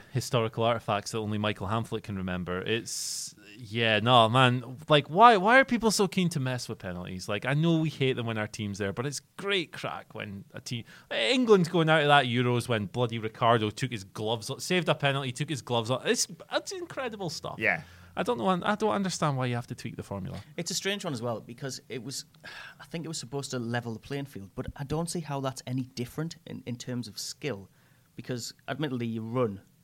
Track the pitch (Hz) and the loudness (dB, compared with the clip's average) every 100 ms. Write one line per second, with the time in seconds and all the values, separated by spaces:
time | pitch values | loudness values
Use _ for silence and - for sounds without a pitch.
0 | - 123 - 123 110 117 113 117 - 104 | -4 -6 -2 0 0 0 2 0 0 -2
1 | - 117 107 107 107 101 95 113 113 110 | -2 -4 -4 -2 -2 -2 -2 -2 -2 -6
2 | - 98 92 90 87 90 104 113 - - | -6 -6 -4 -4 -4 -4 -2 -4 -4 -8
3 | - - - - - 104 113 113 113 107 | -6 -8 -10 -14 -20 -18 -8 0 4 4
4 | 113 127 113 123 127 127 120 127 - 151 | 8 8 8 8 6 4 -2 -10 4 4
5 | 147 165 240 214 196 254 269 240 220 - | 4 8 8 8 6 6 6 2 2 2
6 | 196 - 175 147 131 123 - 110 98 87 | 2 2 0 0 -2 -4 -6 -8 -8 -8
7 | 92 92 - 104 123 143 165 165 160 - | -8 -8 -4 -4 0 2 4 4 2 0
8 | 135 123 117 110 107 - 104 98 98 98 | 0 0 -2 -2 -4 -4 -6 -2 -2 -2
9 | 135 139 - - 196 196 147 - 120 80 | -4 -6 -10 -8 -2 -2 -2 -6 -8 -8
10 | - 110 104 98 - 107 - 120 - - | -12 -12 -10 -10 -14 -14 -8 -8 -10 -18
11 | - 247 285 262 233 202 170 180 160 160 | -8 -2 2 2 8 8 8 4 4 6
12 | 147 147 127 120 123 120 113 113 98 120 | 8 6 6 2 2 2 2 0 0 0
13 | 120 113 107 - 117 117 107 - 131 117 | -2 -2 -6 2 4 6 4 -2 -4 -6
14 | 98 - 107 113 107 127 - 180 175 147 | -10 -6 -2 -2 -4 -8 -2 0 2 0
15 | 143 139 135 123 151 139 - 120 113 127 | 0 0 -2 -4 -4 -6 0 0 2 0
16 | 151 233 - 175 - 285 - 381 339 - | 2 0 0 -6 -6 -4 -4 -8 -10 -8
17 | 254 214 180 - - - 107 90 - - | -8 -6 -6 -6 -10 -2 0 0 -4 -20
18 | - - 190 240 196 180 - 208 214 208 | -8 -4 -2 0 0 0 0 0 0 0
19 | 190 - 156 135 127 120 - 123 117 - | -2 -2 0 0 -2 -2 -6 -10 -10 -10
20 | - 101 92 90 127 151 170 170 190 202 | -8 -8 -8 -10 -10 -10 -6 -4 -4 -4
21 | 185 127 120 110 - 120 139 120 - 117 | -4 -4 -4 -6 -8 -12 -10 -10 -10 -10
22 | 127 127 - _ - - - - - 170 | -8 -10 -12 _ -18 -16 -16 -18 -12 -10
23 | 156 160 120 139 135 127 117 120 120 110 | -8 -8 -8 -8 -6 -4 -2 -2 -4 -8
24 | - 143 139 98 98 - 127 - 120 151 | -8 -8 -8 -12 -12 -10 -10 -8 -4 -4
25 | 170 180 151 139 135 127 - 127 127 - | -2 -4 -6 -4 -4 -6 -6 -4 -4 -6
26 | 120 - 160 - - 107 - 120 - 123 | -6 -6 -8 -10 -14 -12 -10 -10 -8 -8
27 | 110 101 - - 147 101 95 _ _ _ | -8 -10 -12 -8 -8 -8 -10 _ _ _
28 | _ - - 123 - - - 131 151 127 | _ -16 -8 -8 -8 -12 -8 -6 -4 -2
29 | 117 113 110 123 117 101 - _ | -4 -4 -4 0 0 -2 -12 _